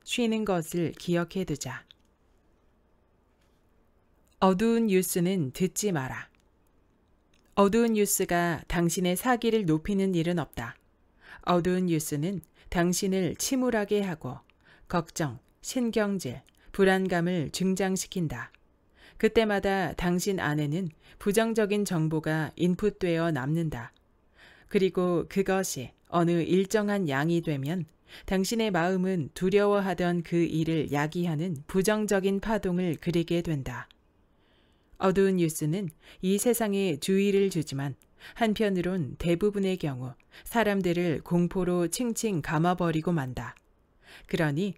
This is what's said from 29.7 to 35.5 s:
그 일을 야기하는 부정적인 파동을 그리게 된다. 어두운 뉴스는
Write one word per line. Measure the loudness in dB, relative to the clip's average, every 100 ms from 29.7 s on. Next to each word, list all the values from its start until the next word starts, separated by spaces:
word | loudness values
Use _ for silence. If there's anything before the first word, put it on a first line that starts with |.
| 2 0 0 0 0
그 | 0 0
일을 | 2 0 0 0 0
야기하는 | 0 -2 -2 -2 -2 -2 -6 -2
부정적인 | 0 2 2 2 2 2 0
파동을 | 0 -2 0 0 0 -2
그리게 | -2 -2 0 -2
된다. | 0 -4 -6 -10 -14 -20 _ _ _ _ _ _ _ _ _ -2
어두운 | 2 4 2 4
뉴스는 | 0